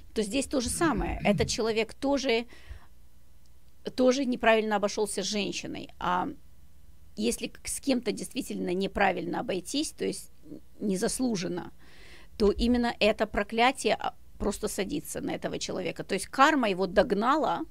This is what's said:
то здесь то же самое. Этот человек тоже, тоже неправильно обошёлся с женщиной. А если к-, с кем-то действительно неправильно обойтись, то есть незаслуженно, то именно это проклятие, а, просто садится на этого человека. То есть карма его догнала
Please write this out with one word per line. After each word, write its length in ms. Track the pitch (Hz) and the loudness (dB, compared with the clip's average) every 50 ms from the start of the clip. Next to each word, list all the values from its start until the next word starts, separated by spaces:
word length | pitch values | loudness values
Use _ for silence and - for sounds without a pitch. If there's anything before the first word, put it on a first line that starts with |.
| - - - | -14 -6 -2
то 80 | 226 | -2
здесь 240 | 214 202 202 277 - | -2 0 0 -2 -2
то 140 | - - 269 | 0 0 -2
же 80 | 226 240 | 0 0
самое. 520 | - - 349 320 247 190 170 170 - - - | 0 2 2 2 2 2 0 -2 -2 0 2
Этот 240 | 202 208 - 220 226 | 2 4 4 2 0
человек 460 | - - 220 226 214 220 220 - - | 0 0 2 2 2 2 0 -2 -2
тоже, 520 | - - 269 277 269 262 262 226 226 240 233 - - - - - - - - - - - - - - - - - - - - - - - - - - - 202 - | -2 0 2 2 2 4 4 2 2 2 -2 -10 -16 -14 -14 -14 -14 -14 -16 -16 -16 -16 -16 -16 -16 -16 -16 -16 -16 -16 -16 -16 -16 -16 -16 -14 -12 -12 -4 2
тоже 280 | - 254 254 247 277 285 | 4 6 6 6 6 2
неправильно 520 | 247 247 262 - 233 226 220 214 220 214 | 0 0 4 6 6 6 6 6 4 2
обошёлся 460 | 202 202 202 - - 214 202 - 208 | 2 2 2 2 0 0 0 0 -2
с 40 | 185 | -2
женщиной. 640 | 190 208 208 196 175 - - - - - - - - - - | 0 0 0 0 -2 -2 -4 -6 -6 -6 -8 -8 -10 -8 -4
А 300 | - 170 180 185 - - - - - - - - - - - - - - - - - - - | 0 0 2 2 0 -2 -4 -10 -14 -18 -18 -18 -18 -18 -18 -16 -16 -16 -16 -16 -16 -12 -4
если 320 | - 214 233 220 - 214 - | 0 0 0 0 0 -4 -8
к-, 180 | - - - | -8 -8 -8
с 140 | - - - | -8 -6 -4
кем-то 320 | - 277 262 247 247 214 | 0 0 0 2 0 -2
действительно 600 | 190 - 196 - - - 180 - 214 185 185 185 175 | -4 -4 -6 -8 -6 -6 -6 -6 -4 -4 -2 -2 0
неправильно 680 | 185 196 190 - 220 202 185 175 175 170 175 180 175 | 0 -2 0 2 2 2 4 2 0 -2 -4 -4 -2
обойтись, 500 | - - 196 180 170 - - 277 311 - | -2 -2 -2 -4 -4 -4 -2 -2 -2 -4
то 140 | - - 208 | -4 -4 -4
есть 260 | 190 196 - - - - - - 151 - - - - - - | -4 -4 -4 -8 -14 -16 -16 -14 -14 -14 -14 -14 -16 -10 -4
незаслуженно, 920 | - 214 190 180 226 208 - - 262 247 226 175 180 170 175 175 - - - - - - - - - - - - - - - | -2 -2 0 0 0 0 0 0 0 0 0 0 -2 -2 -4 -4 -6 -10 -14 -16 -16 -16 -16 -16 -16 -16 -16 -16 -16 -8 0
то 140 | - 208 196 | 2 4 4
именно 420 | - - 233 233 247 240 240 233 - - | 4 4 4 4 4 4 2 2 2 4
это 260 | - 208 220 - 220 | 4 4 4 4 0
проклятие, 680 | 208 - 226 202 - 226 226 233 254 240 - - 214 190 | 0 0 -2 -2 0 2 4 4 4 4 4 2 2 2
а, 200 | - - - - - - - - - | 2 0 -4 -6 -8 -14 -14 -8 -4
просто 300 | 202 208 202 - - - | -2 -2 -2 -2 -4 -4
садится 520 | - - 190 196 - 185 - - - - | -2 -2 -4 -2 -2 -4 -4 -6 -6 -6
на 100 | - - | -4 -4
этого 280 | 185 180 - - - 175 | -4 -4 -4 -4 -4 -4
человека. 440 | - - - 185 180 160 165 - 156 | -4 -4 -4 -4 -4 -4 -4 -6 -4
То 100 | - 202 | -2 -2
есть 120 | 180 - | -2 -2
карма 420 | - - - 269 311 311 277 240 208 | 0 4 6 8 8 8 6 4 2
его 180 | 185 175 190 | 2 2 0
догнала 720 | 185 - 214 185 170 196 196 220 247 285 320 254 220 170 - 320 - | 2 6 6 6 6 4 2 4 4 4 4 4 2 0 0 -4 -8